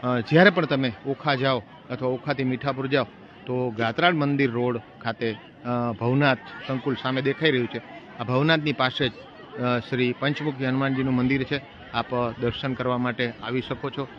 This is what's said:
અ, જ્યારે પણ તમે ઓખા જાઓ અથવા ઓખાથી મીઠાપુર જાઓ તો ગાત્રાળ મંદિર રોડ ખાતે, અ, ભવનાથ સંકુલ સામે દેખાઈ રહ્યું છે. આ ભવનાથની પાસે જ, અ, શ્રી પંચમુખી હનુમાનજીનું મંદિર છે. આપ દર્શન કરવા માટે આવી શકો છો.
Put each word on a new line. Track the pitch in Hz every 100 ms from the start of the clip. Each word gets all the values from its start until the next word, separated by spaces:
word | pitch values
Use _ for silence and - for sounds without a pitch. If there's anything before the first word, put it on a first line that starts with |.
અ, | 123 123
જ્યારે | 113 151 202
પણ | 180 156
તમે | 139 131 107 135
ઓખા | 135 151 135
જાઓ | 135 127 104 - -
અથવા | 123 127
ઓખાથી | 127 147 135
મીઠાપુર | 131 127 139 131 135
જાઓ | 139 113 - - - -
તો | 127 127
ગાત્રાળ | 110 113 117 175
મંદિર | 170 143 139 135
રોડ | 117 123 117 - -
ખાતે, | 117 113 117 101 - - 120
અ, | 123 120
ભવનાથ | 110 117 131 143 127 - - -
સંકુલ | 131 143 123
સામે | 131 131
દેખાઈ | 139 135 156
રહ્યું | 131 120
છે. | 117 - - - -
આ |
ભવનાથની | 113 127 151 160 151
પાસે | 131 127 - 131
જ, | - - - - -
અ, | 123 123
શ્રી | - 127 123 123
પંચમુખી | 135 147 151 135 131
હનુમાનજીનું | 131 135 131 131
મંદિર | 127 127 135
છે. | 131 143 - - -
આપ | 117 117 123 120 113
દર્શન | 120 117 139
કરવા | 127 127 123
માટે | 123 120 120 113
આવી | 107 127
શકો | 120 127 139
છો. | 131 135